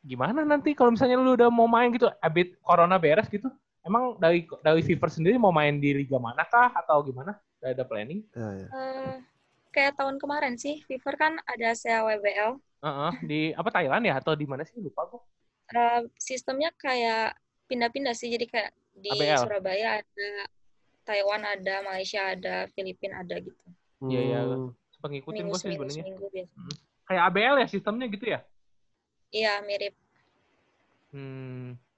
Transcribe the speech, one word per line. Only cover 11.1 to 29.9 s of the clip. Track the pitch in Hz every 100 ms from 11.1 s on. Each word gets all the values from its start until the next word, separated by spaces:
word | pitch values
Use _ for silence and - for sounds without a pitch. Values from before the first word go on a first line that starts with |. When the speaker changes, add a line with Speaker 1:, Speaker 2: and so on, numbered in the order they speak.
Speaker 3:
kan | 277 311 320
ada | - 240 226
C | 233 240
A | 226
W | 220 214
B | 202
L. | 202 214 269 _ _
Speaker 1:
Heeh, | 147 139 151 160
di | 160 151 156
apa, | 156 165
Thailand | 190 151 139
ya? | 220 135
Atau | 143
di | 151
mana | 147 135
sih? | 160 240
Lupa | 180 -
gua. | 170 240 _ _ _ _ _
Speaker 3:
Eh, | 233 240 240 233
sistemnya | _ - 262 - 262 311
kayak | _ - 254 233 226 220 - _ _
pindah-pindah | _ 247 233 262 277
sih, | 233 240
jadi | 233
kayak | 226 240 202 _ _
di | - 196
Speaker 1:
A |
B | - 151
L. | 143
Speaker 3:
Surabaya | 120 208 185 190 220 214
ada, | - - 202 202 202 _ _ _ _ _
Taiwan | - 208 202 208
ada, | 208 196 190 196
Malaysia | 196 190 190 208 190
ada, | 190 185 185 190
Filipina | - 190 185 196 185
ada | 180 175
gitu. | 180 - _ - _ _
Speaker 1:
Iya, | 131 127
iya. | 123 120
Speaker 2:
Hmm. | 127 131 127 123 _
Speaker 1:
Sempet | _ 147
ngikutin | 143 - 214
gua | 175
sih | 180
Speaker 3:
Seminggu, | 202 160
Speaker 1:
sebenarnya. | 135 147 185
Speaker 3:
seminggu | 190 196
biasanya. | 190 180 -
Speaker 1:
Hmm. | - - _ _
Kayak | _ 185
A | 175
B | 185
L | 226 277
ya | 233
sistemnya | 196 202 220 254
gitu | 202 240
ya? | 139 - _ _ _ _ _ _ _ _
Speaker 3:
Iya, | 214 220 202
mirip. | 202 202 202